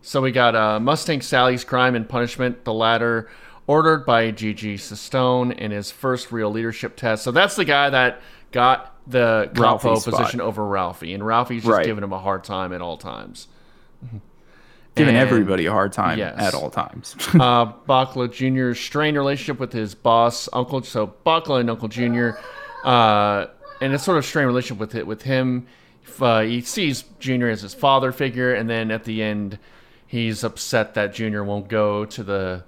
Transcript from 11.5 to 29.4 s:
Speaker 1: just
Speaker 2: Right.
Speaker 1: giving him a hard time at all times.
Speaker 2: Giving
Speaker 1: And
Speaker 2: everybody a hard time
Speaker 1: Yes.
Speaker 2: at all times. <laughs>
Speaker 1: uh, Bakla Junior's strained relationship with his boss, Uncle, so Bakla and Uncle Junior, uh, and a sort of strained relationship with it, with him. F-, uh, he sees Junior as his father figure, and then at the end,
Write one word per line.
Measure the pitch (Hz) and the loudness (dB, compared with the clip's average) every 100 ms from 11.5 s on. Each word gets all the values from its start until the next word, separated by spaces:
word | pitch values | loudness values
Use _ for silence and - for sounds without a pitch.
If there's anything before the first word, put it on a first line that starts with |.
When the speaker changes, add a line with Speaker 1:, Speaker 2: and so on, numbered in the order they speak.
| 117 | -2
Speaker 1:
just | 113 | 2
Speaker 2:
Right. | 104 | 4
Speaker 1:
giving | 82 107 | 2 -2
him | 101 | -6
a | 95 | -4
hard | 95 95 | -4 -4
time | - 95 92 | -4 -6 -6
at | 90 | -8
all | 87 78 | -10 -10
times. | 90 57 50 - - - - - - - 123 107 - - - - - - - | -12 -12 -14 -18 -20 -20 -20 -20 -20 -20 -16 -16 -16 -20 -20 -20 -20 -20 -8
Speaker 2:
Giving | - 147 | 2 6
Speaker 1:
And | 120 | 6
Speaker 2:
everybody | 131 120 95 92 | 6 4 4 2
a | 82 | 2
hard | 101 98 | 2 0
time | 101 92 80 | 0 0 0
Speaker 1:
Yes. | 92 - | -4 -2
Speaker 2:
at | 101 | -2
all | 69 76 | 0 -4
times. | - - 123 - - | -4 -6 -10 -16 -10
<laughs> | - | 4
Speaker 1:
uh, | 170 123 120 113 - - | 6 6 4 2 -4 2
Bakla | 131 131 131 123 | 2 2 -4 -6
Junior's | - 131 131 127 120 | -2 -2 0 0 -2
strained | - 147 151 147 | -4 -2 0 0
relationship | 139 139 - 123 | 0 -2 -6 -6
with | 127 | -6
his | 117 107 | -6 -6
boss, | 98 120 117 117 120 - | 0 4 6 4 0 -6
Uncle, | 123 123 135 | -4 -4 -6
so | - 120 104 - | -4 -4 -4 -2
Bakla | 160 160 156 131 | 0 0 0 0
and | 117 | 0
Uncle | 113 110 | -2 -6
Junior, | 117 120 120 120 113 - - - - | -2 -2 0 -2 -4 -14 -18 -18 -6
uh, | 135 123 110 104 104 101 - - - - | 2 4 6 4 2 0 -4 -12 -20 -6
and | 135 | -2
a | 139 | -2
sort | 190 165 | 2 0
of | |
strained | 131 160 131 | 0 0 2
relationship | 123 120 104 | 0 -2 -8
with | 107 | -6
it, | 113 | -6
with | 87 110 | -8 -8
him. | 131 131 127 123 127 _ _ _ - | -2 0 0 -2 -6 _ _ _ -20
F-, | - | -2
uh, | 127 113 | 2 2
he | 110 120 | 0 -4
sees | 120 220 165 127 - - | -6 -4 -2 -4 -10 -10
Junior | 131 127 120 | -4 0 0
as | 107 | -2
his | 98 | -8
father | - 139 135 131 | 0 2 4 2
figure, | 123 135 120 127 | -2 -4 0 0
and | 117 113 | 0 -2
then | 113 110 | -2 -2
at | 110 | -4
the | 113 110 | -4 -4
end, | 107 104 | -4 -4